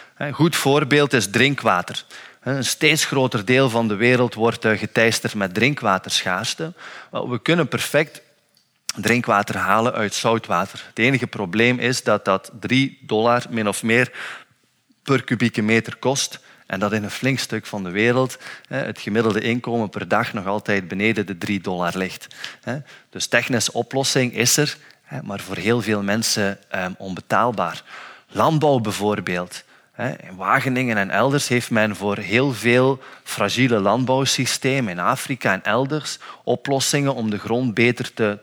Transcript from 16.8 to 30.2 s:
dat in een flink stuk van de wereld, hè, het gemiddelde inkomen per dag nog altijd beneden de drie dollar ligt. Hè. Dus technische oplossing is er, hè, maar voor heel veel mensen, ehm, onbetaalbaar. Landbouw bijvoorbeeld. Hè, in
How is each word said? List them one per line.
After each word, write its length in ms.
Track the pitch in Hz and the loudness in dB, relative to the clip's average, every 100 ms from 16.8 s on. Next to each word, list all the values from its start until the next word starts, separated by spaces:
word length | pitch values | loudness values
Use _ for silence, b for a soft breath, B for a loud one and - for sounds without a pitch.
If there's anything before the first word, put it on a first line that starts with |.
dat 120 | 104 | -2
in 120 | 107 | -2
een 60 | 104 | -4
flink 280 | - 131 131 | -4 -2 -2
stuk 280 | - 113 - | -4 -8 -8
van 180 | 104 | -8
de 60 | 90 | -4
wereld, 480 | 95 113 123 131 - B B B | 0 2 2 0 -4 B B B
hè, 100 | 135 | -8
het 220 | 139 110 | -8 -8
gemiddelde 400 | - 107 110 104 | -2 0 2 0
inkomen 500 | 113 120 120 117 104 | 0 -2 -2 -4 -4
per 180 | 98 90 | -6 -2
dag 240 | 104 117 | -2 -2
nog 140 | 110 95 | -4 -4
altijd 420 | 104 - 98 90 | -4 -2 -2 -2
beneden 380 | 98 107 110 95 | -2 0 0 -2
de 120 | 87 | -6
drie 220 | - 101 | -4 -4
dollar 360 | 92 87 87 92 | -4 -4 -4 -2
ligt. 300 | 92 - - B B B | -6 -8 -16 B B B
Hè. 160 | - 139 B B B | -10 -10 B B B
Dus 160 | - - | -10 0
technische 460 | 120 - 117 - | 0 2 0 0
oplossing 640 | 120 120 135 135 139 123 | -4 -4 -2 0 2 2
is 220 | - 120 - | 2 2 2
er, 200 | 147 - b b | 0 -4 b b
hè, 200 | _ - | _ -12
maar 180 | - 98 | -10 -10
voor 160 | - 95 | -8 -4
heel 260 | 98 120 | 0 0
veel 200 | 107 104 | 2 -2
mensen, 560 | 101 107 113 113 101 98 _ | 0 0 0 0 -2 -4 _
ehm, 240 | 98 92 - | -6 -6 -8
onbetaalbaar. 840 | 98 90 - 104 120 101 85 - B B B B B | -10 -10 0 2 2 0 -4 -4 B B B B B
Landbouw 500 | 101 127 156 151 135 | 0 2 4 4 4
bijvoorbeeld. 840 | 107 95 104 104 95 90 90 - b b b | 2 0 0 0 -2 -4 -4 -12 b b b
Hè, 160 | - 117 | -8 -8
in 280 | - | -8